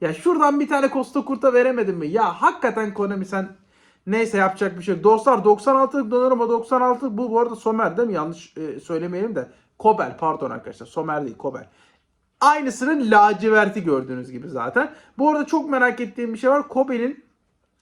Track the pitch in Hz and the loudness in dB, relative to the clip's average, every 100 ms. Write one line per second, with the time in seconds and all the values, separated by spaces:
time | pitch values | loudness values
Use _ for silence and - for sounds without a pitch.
0 | 160 160 349 339 294 285 285 285 269 269 | -6 -2 0 4 4 2 0 0 0 -2
1 | 254 285 - 254 269 247 254 240 196 170 | -4 -4 -4 0 2 4 2 0 -2 -4
2 | 151 214 196 170 320 349 247 214 214 196 | -2 0 0 2 0 2 -2 -2 -4 -4
3 | 196 196 185 196 190 - _ _ _ _ | -4 -4 -4 -6 -6 -12 _ _ _ _
4 | 185 220 220 202 190 - 196 175 185 175 | -4 -2 0 2 0 0 -4 -4 -6 2
5 | 202 220 269 233 208 208 277 269 262 285 | 4 4 4 4 4 4 4 4 2 0
6 | 214 247 254 247 233 233 233 254 254 247 | -2 0 2 2 0 -2 0 0 2 0
7 | 269 208 247 226 240 220 226 220 226 180 | -4 -4 -2 0 0 -2 -2 0 0 0
8 | 240 175 160 170 - - 156 120 - 160 | -2 -2 -6 -10 -16 -12 -10 -10 -8 -6
9 | 175 180 226 156 123 _ _ - 214 202 | -6 -6 -4 -6 -8 _ _ -2 2 2
10 | 123 - 160 - 127 110 - - 117 - | -2 -4 -4 -2 -6 -8 -14 -18 -12 -6
11 | 160 151 135 110 139 127 - _ _ _ | -4 -4 -6 -8 -10 -10 -14 _ _ _
12 | _ _ _ - 277 302 269 - 262 311 | _ _ _ 2 2 2 -2 -4 -2 0
13 | 226 214 208 180 220 214 202 214 165 135 | 4 6 6 4 2 4 2 0 0 0
14 | 131 127 123 123 170 131 123 240 302 - | -2 -10 -12 -14 -10 -8 -2 -2 -2 -6
15 | _ - 294 302 294 320 294 262 247 240 | _ -2 0 0 0 -2 0 0 0 0
16 | 220 - 233 220 254 285 277 254 269 240 | -6 -8 -8 -2 2 2 0 -2 -2 -2
17 | 247 294 _ _ _ _ _ _ | -4 -8 _ _ _ _ _ _